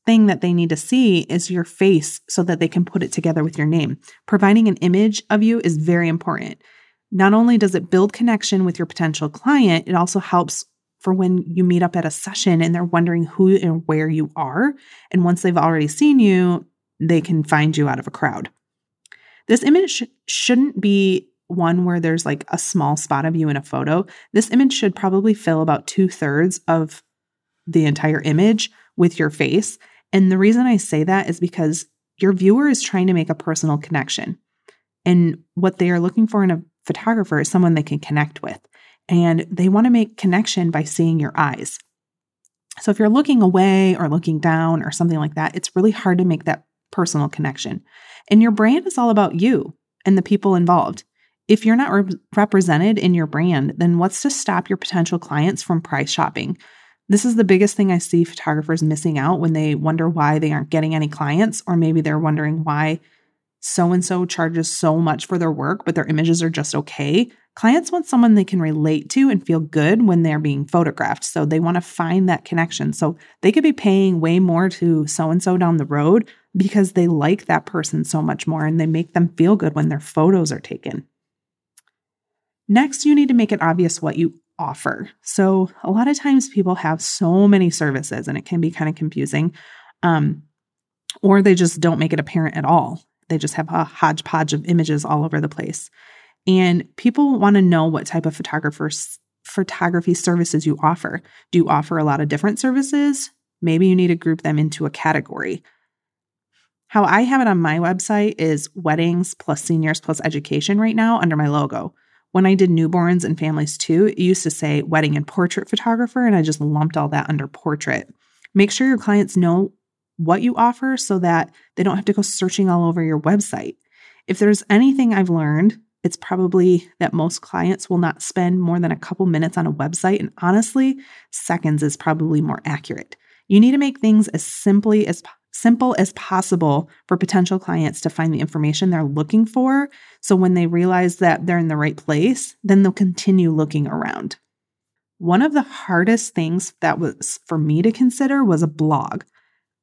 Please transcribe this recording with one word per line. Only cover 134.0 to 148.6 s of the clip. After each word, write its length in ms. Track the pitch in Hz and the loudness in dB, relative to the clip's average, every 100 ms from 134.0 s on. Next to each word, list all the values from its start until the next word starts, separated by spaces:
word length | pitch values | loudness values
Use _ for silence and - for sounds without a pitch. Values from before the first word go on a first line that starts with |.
things 260 | 220 214 208 | 2 4 2
as 140 | 160 | -4
simply 640 | - - 202 202 214 214 - | -8 -4 2 2 4 2 2
as 160 | 170 | -4
po-, 80 | - - _ - | -12 -20 _ 0
simple 380 | 233 233 254 - | 2 2 2 0
as 140 | - | -2
possible 760 | - - 190 190 180 160 143 - _ - | -4 -4 -4 0 0 2 0 -2 _ -4
for 100 | 180 | -2
potential 440 | - 190 180 190 | 0 0 0 -2
clients 400 | 185 165 151 156 | -2 -2 -2 -4
to 100 | 160 | -6
find 240 | - 165 | -4 -2
the 60 | 151 | -2
information 500 | 156 160 151 156 185 | -4 -2 -2 0 0
they're 140 | 170 | 0
looking 420 | 147 147 151 214 220 | -2 -4 0 2 2
for. 420 | 254 262 277 277 - - _ | 0 0 0 -2 -8 -20 _
So 140 | - | 0
when 200 | 190 185 | 2 2
they 120 | 180 170 | 2 0
realize 520 | 170 180 180 180 180 | 0 2 2 0 2
that 280 | 180 160 175 | 0 2 0
they're 120 | 175 | -2
in 100 | 160 | 0
the 80 | 151 | -2
right 200 | 151 151 | -2 -4
place, 600 | - 147 202 254 - - | -4 0 0 0 -6 -6
then 180 | 196 196 | 2 4
they'll 80 | 196 | 4
continue 640 | 190 190 175 - 190 165 | 2 -2 0 2 2 4
looking 340 | 156 156 151 143 | 2 0 -2 -4
around. 500 | 78 - - - - _ _ _ _ _ _ _ - | -4 -6 -8 -12 -14 _ _ _ _ _ _ _ -6
One 240 | 170 185 | 0 2
of 100 | 302 | 2
the 100 | 294 | 0
hardest 720 | - - - 175 185 226 - | -4 -8 -2 0 2 0 -2
things 400 | - 160 180 - - | -6 -2 -4 -6 -4
that 180 | 160 147 | -4 -2
was 400 | 156 - - - - | -4 -6 -12 -12 -6
for 100 | 160 | -4
me 260 | 151 156 | 0 2
to 100 | 208 | 0
consider 500 | 220 254 - 269 277 | 2 0 0 -2 0
was 220 | 233 160 | 2 2